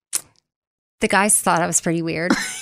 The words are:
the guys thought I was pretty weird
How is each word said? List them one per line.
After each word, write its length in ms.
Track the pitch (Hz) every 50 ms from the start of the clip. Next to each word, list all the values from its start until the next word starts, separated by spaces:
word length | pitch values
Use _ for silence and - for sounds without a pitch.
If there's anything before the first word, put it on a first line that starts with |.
| _ _ - - - - _ _ _ _ _ _ _ _ _ _ _ _ _ _
the 80 | - 214
guys 320 | - 190 202 214 - -
thought 220 | - 190 175 165
I 40 | 170
was 140 | 175 170 -
pretty 220 | - 180 165 170
weird 300 | 165 165 160 160 165 185 - - - - - -